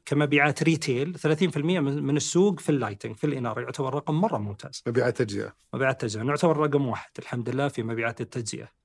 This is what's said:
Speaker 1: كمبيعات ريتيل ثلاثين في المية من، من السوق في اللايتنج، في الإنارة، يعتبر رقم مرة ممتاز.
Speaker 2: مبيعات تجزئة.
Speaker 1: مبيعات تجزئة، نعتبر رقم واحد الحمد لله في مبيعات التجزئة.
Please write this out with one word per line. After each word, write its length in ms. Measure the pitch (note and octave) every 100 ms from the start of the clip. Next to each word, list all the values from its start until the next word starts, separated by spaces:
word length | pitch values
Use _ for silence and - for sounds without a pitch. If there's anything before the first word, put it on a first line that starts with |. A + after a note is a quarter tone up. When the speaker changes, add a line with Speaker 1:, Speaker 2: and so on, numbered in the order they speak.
| -
Speaker 1:
كمبيعات 580 | C#3+ C#3+ C#3+ D3 -
ريتيل 520 | D#3+ D#3 D3 B2 D#3+ E3
ثلاثين 300 | D3+ D#3 F#3
في 80 | D3
المية 220 | D#3+ F#3
من، 240 | C#3 D3
من 140 | C#3 D3
السوق 420 | - E3+ G3+ E3
في 100 | -
اللايتنج، 460 | C#3 G#2+ G#2 A2+ G#2+
في 80 |
الإنارة، 380 | D3+ C3+ A#2+ A2
يعتبر 320 | B2 C#3+ C3
رقم 220 | C#3+ D#3 D3+
مرة 220 | G#3 A2
ممتاز. 460 | G#2 G2+ - - B2
Speaker 2:
مبيعات 300 | A#2+ B2 A#2+
تجزئة. 360 | A2+ G2+ G#2 - _
Speaker 1:
مبيعات 280 | B2+ C3+ B2+
تجزئة، 200 | - G#2+
نعتبر 360 | B2 D3 E3+ D3
رقم 300 | D3+ C#3+ B2+
واحد 240 | G#2 - -
الحمد 300 | - B2 A2+
لله 180 | C3 C#3+
في 160 | -
مبيعات 380 | A2+ A#2 A2+ -
التجزئة. 560 | A#2+ B2 A2 A#2+ G#2+ _